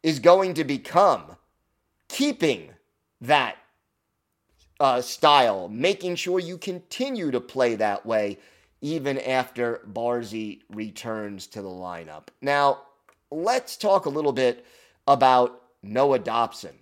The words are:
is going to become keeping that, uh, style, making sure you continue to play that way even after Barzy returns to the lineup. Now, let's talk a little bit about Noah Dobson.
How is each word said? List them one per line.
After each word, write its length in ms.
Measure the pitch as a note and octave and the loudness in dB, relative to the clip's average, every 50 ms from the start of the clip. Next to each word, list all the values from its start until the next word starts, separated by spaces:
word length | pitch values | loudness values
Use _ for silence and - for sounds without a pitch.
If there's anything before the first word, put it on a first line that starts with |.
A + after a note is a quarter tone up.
is 160 | - D#3+ D#3 C3 | 0 -2 -2 4
going 360 | G#2+ E3+ F3 F#3+ G3 F#3 E3+ | 8 8 8 8 6 0 -2
to 100 | D3+ D#3 | -4 -2
become 720 | C#3 C#3+ C3 - - - F3 G3+ F#3+ C#3 G2 D#2 D2+ - _ _ _ _ _ _ _ _ _ _ _ _ _ _ _ | -2 -4 -6 -6 0 4 4 6 6 4 0 -4 -16 -20 _ _ _ _ _ _ _ _ _ _ _ _ _ _ _
keeping 640 | - - C#4 D4 B3 - F3 D#3 A#2+ F#2 D#2 C#2+ - _ _ _ _ _ _ _ _ _ | -4 -2 -2 -2 -2 0 0 -2 -2 -2 -6 -20 -20 _ _ _ _ _ _ _ _ _
that, 360 | A#2+ A#2+ D3+ C#3+ C3 A2 - _ _ _ _ _ _ _ _ _ _ _ _ _ _ _ _ _ _ _ _ _ _ _ _ _ | 0 2 2 2 2 -2 -8 _ _ _ _ _ _ _ _ _ _ _ _ _ _ _ _ _ _ _ _ _ _ _ _ _
uh, 220 | C#3+ C3+ B2 B2 | 2 2 2 0
style, 680 | B2 - - - - D3+ D3 C#3+ B2+ A#2 G2+ F#2+ F2+ F2+ | -2 -6 -4 2 4 6 6 8 6 4 2 -2 -6 -8
making 480 | G#2 A#2 C#3 F#3 G3+ - E3 F3+ F3 | -8 -2 -2 -2 -2 -2 -4 -6 -6
sure 220 | - - F3+ F3+ F#3 | -6 -4 -2 -2 -4
you 200 | F3 E3 F3+ E3+ | -4 -6 -12 -10
continue 720 | - G3+ F3+ F3+ - _ - - B3+ C#4 C4 A3+ F3 D3 | -10 -10 -10 -10 -12 _ -8 -8 -6 -6 -4 -4 -4 -2
to 100 | B2+ B2 | -4 -4
play 340 | - - - C3 B2+ A#2+ A2+ | -6 -6 -2 0 0 0 2
that 300 | G#2 A2 G#2 G2+ - - | 0 0 -2 -2 -4 -4
way 340 | A2+ A2+ G#2+ G#2 G2+ G2 - _ _ _ _ _ _ _ _ | -2 -2 0 0 -2 -6 -10 _ _ _ _ _ _ _ _
even 340 | - D3 D#3+ D#3+ C3+ C#3 C3+ C3+ | -8 -6 -6 -4 -4 -4 -6 -4
after 640 | - B2+ C3 C3 B2+ - - A#2+ B2 A#2+ A#2 - - G#2 | -4 -2 -2 -2 -2 -4 -6 -6 -4 -4 -4 -8 -12 -12
Barzy 680 | G2 A#2 A#2 A#2+ A#2+ A#2+ A#2 G2+ G#2+ A2 A2 G#2 F#2+ - _ _ | -10 -6 -4 -2 -4 -4 -6 -8 -8 -8 -8 -8 -12 -14 _ _
returns 800 | G2+ G#2+ A2 G#2+ F#2 - - A#2+ A2 A2 G#2+ G#2 G2+ F#2+ F2+ | -12 -12 -12 -12 -12 -14 -10 -8 -8 -8 -8 -10 -12 -14 -16
to 160 | - - A2 | -16 -14 -14
the 60 | G2 F#2+ | -12 -12
lineup. 560 | F#2 F2+ F2+ F2+ F2 E2+ E2+ D#2 D2+ D#2 _ - _ _ | -12 -12 -12 -12 -12 -12 -14 -16 -18 -20 _ -20 _ _
Now, 400 | - C#3 C#3+ C#3+ C#3+ C#3+ C#3 - - _ _ _ _ _ _ _ _ _ | -4 -2 0 2 2 2 2 0 -8 _ _ _ _ _ _ _ _ _
let's 480 | C#3+ D#3 E3+ G#3+ B3 B3+ B3 - - - | -10 -4 -2 -2 -2 -2 -4 -8 -14 -4
talk 260 | - G3+ G3 F#3+ F#3+ | 0 2 2 2 0
a 60 | D#3 | -2
little 220 | C#3 D3+ D3+ C#3+ | -6 -2 -2 -2
bit 340 | B2+ C3 C3 B2 A#2+ - - _ _ _ _ _ _ _ _ | 0 2 0 0 0 -2 -12 _ _ _ _ _ _ _ _
about 560 | - C#3 B2+ C3+ C3 B2+ B2+ B2 A#2+ - - _ _ _ _ | 2 4 6 6 6 6 6 4 2 -2 -12 _ _ _ _
Noah 360 | - G2+ G#2+ B2 C#3 C#3+ C3+ B2 | -16 -6 0 0 2 2 2 0
Dobson. 580 | G#2 A#2 A2 A#2 A#2 A2 - - - F2 - _ | 0 -2 -2 0 -2 -2 -4 -14 -18 -18 -18 _